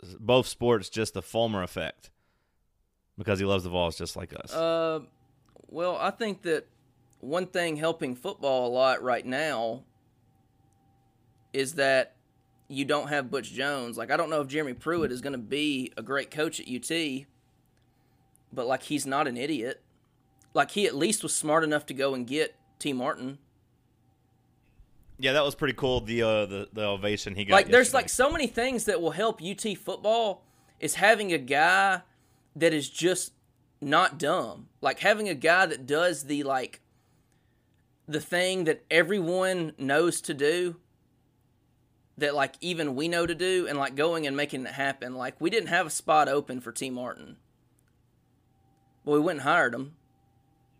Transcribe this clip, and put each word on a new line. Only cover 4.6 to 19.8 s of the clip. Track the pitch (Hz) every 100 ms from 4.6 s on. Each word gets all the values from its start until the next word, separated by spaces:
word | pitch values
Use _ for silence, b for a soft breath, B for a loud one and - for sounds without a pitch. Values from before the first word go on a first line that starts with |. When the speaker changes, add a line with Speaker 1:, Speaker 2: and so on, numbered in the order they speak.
| 165 165 165 160 123 _ _ _ _ - -
Speaker 2:
well, | 151 175 175
I | 180
think | 202 226 190
that | 170 151 - _ _ _ _ _
one | 123 165 185
thing | 185 175 151
helping | 160 165 147 123
football | - - 139 131 123
a |
lot | 127 131 127
right | 123 123 123
now | 127 156 127 113 120 - _ _ _ _ _ _ _ _ _ _ _ _ _ _ _ _
is | 135 135
that | 165 139 135 120 _ _ _ _ _ -
you | 135 139
don't | 147 139
have | 147 131
Butch | 135 110
Jones. | 107 139 143 120 110
Like, | 113
I | 151
don't | 160
know | 156
if | 139
Jeremy | 143 151
Pruitt | 123 156 170 151
is | -
gonna | 139 131
be | 107 139 151 135 127 -
a |
great | 113 139 131
coach | 147 156 -
at | -
U | 123
T, | - 165 156 131 139 _ _ _ _ _ _ _ _ _ _ _ _
but, | 131 120
like, | 131
he's | - 151 127
not | 135 151
an | 120
idiot. | 139 151 117 -